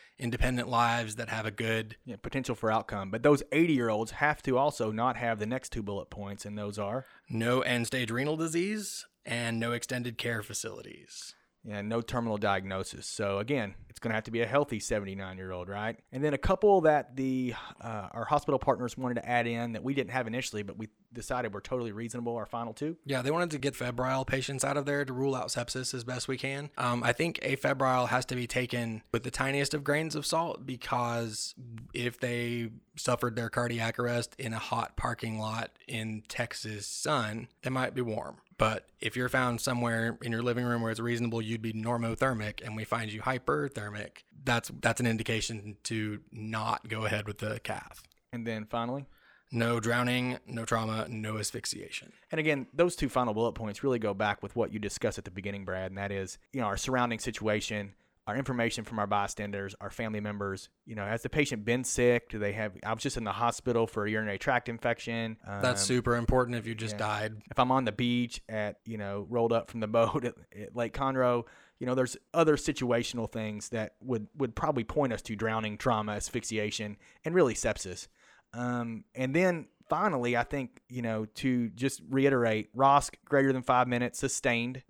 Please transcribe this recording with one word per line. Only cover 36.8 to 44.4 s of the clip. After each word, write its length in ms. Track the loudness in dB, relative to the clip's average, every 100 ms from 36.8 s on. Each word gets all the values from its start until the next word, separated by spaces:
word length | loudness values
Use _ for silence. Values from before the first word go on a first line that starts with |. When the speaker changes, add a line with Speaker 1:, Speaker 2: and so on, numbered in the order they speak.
| -8
Speaker 1:
sun, 640 | -4 0 0 0 -4 -8 _
they 60 | -4
might 240 | 0 0
be 80 | -2
warm. 360 | -2 -2 -4 -12 _ 2
But 280 | 2 2 -6 -6
if 160 | -4 -2
you're 140 | 0
found 320 | 2 2 0
somewhere 560 | 0 2 2 2 0 -2
in 80 | -4
your 100 | 0
living 240 | 0 0 2
room 160 | 0
where 80 | 0
it's 100 | 0
reasonable 440 | 0 0 0 0
you'd 180 | -2 -2
be 120 | -4
normothermic 920 | -2 0 0 0 2 0 0 -4 -6 -8
and 100 | -6
we 100 | -4
find 280 | -2 -4
you 80 | -4
hyperthermic, 1000 | -2 -2 0 0 0 -4 -8 -8 -10 -12 -20 -6